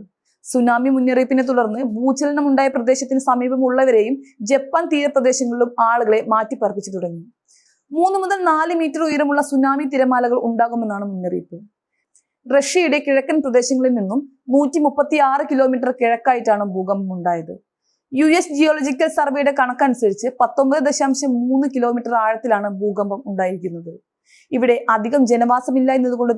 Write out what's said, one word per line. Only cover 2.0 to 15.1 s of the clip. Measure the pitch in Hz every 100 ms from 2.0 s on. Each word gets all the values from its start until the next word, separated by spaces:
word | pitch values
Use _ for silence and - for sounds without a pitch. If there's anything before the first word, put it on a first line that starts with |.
| 262 269 294 294 285 269 269
പ്രദേശത്തിന് | 269 233 262 254 262 269
സമീപമുള്ളവരെയും | 247 247 254 262 254 262 226 220 269 - - 208
ജപ്പാൻ | 269 269 330 339
തീരപ്രദേശങ്ങളിലും | 294 285 285 254 254 240 240 240 240 226
ആളുകളെ | 240 214 214 220
മാറ്റിപ്പാർപ്പിച്ചു | 220 220 262 208 202 196
തുടങ്ങി. | 190 175 170 214 _ _ _ _ _ _
മൂന്ന് | 294 370 392
മുതൽ | 370 392 349
നാല് | 311 330 339
മീറ്റർ | 320 311 320
ഉയരമുള്ള | 294 294 277 -
സുനാമി | 269 269 277 285
തിരമാലകൾ | 269 254 254 240 247 233
ഉണ്ടാകുമെന്നാണ് | 226 233 233 220 196 202
മുന്നറിയിപ്പ്. | 190 180 180 170 175 208 _ _ _ _ _ _ _ 247
റഷ്യയുടെ | 277 277 370 330 285
കിഴക്കൻ | 285 269 269 311
പ്രദേശങ്ങളിൽ | 277 247 240 262 262 240
നിന്നും | 190 247 285 _ -
നൂറ്റിമുപ്പത്തിയാറ് | 269 285 320 294 277 285